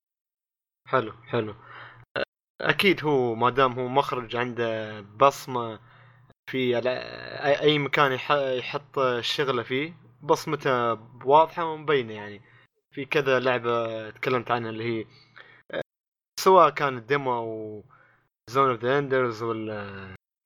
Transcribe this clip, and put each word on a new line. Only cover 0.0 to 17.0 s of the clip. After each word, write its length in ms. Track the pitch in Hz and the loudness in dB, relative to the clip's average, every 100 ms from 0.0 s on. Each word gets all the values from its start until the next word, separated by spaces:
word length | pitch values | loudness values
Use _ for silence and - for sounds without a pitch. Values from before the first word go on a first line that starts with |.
| _ _ _ _ _ _ _ _ - | _ _ _ _ _ _ _ _ -2
حلو، 260 | 135 107 - | -2 -2 -10
حلو. 320 | - 120 107 101 - - - - - - - _ _ - | -4 -2 -2 -8 -20 -20 -20 -20 -10 -6 -6 _ _ -4
أكيد 440 | - 151 202 160 | -2 2 2 2
هو 300 | 151 139 123 | 2 2 2
ما 160 | 113 120 | 2 2
دام 220 | 123 131 | 4 2
هو 160 | 123 123 | 0 -2
مخرج 480 | 131 139 127 113 120 | 0 0 -4 -6 -6
عنده 640 | 123 113 113 110 107 107 | -4 -4 -4 -4 -8 -12
بصمة 800 | 101 107 139 - - 123 113 107 - - - _ _ _ - | -14 2 2 2 -4 -6 -6 -10 -18 -20 -20 _ _ _ -8
في 260 | 131 123 120 | -2 0 0
على 140 | 120 127 - 120 120 - | 0 -4 -8 -12 -12 -2
أي، 160 | 143 143 | 0 4
أي 180 | 151 151 | 4 2
مكان 340 | 135 156 139 | 2 2 2
يح-، 180 | 127 - 143 135 127 | 2 0 0 2 -2
يحط 420 | - 143 - 143 131 120 | -4 -8 -6 0 0 0
شغله 420 | 113 - 135 123 | -2 -2 0 -2
فيه، 300 | 110 131 156 175 - _ | -2 -4 -4 -10 -20 _
بصمته 680 | 147 156 - 151 147 123 117 110 113 120 127 | 0 0 0 -2 0 0 0 -2 -8 -6 4
واضحة 380 | 151 160 - | 6 6 0
ومبينة 480 | 165 156 151 143 113 | -6 -4 0 0 0
يعني. 260 | 107 104 101 _ _ _ _ _ | -10 -14 -16 _ _ _ _ _
في 100 | 143 | -12
كذا 360 | 131 156 135 127 | -2 0 2 2
لعبة 680 | 127 123 117 117 113 113 110 | 2 0 0 -2 -2 -6 -12
تكلمت 400 | - 139 127 117 | -8 -2 -2 0
عنها 200 | 120 113 | -2 -2
اللي 140 | 110 | -6
هي، 220 | 117 113 104 _ _ - - - - | -4 -4 -6 _ _ -20 -20 -20 -12
آه، 100 | - - _ _ _ _ - | -10 -10 _ _ _ _ 0
سواء 300 | 196 185 151 | 6 8 8
كان 360 | 143 143 127 | 4 -4 -4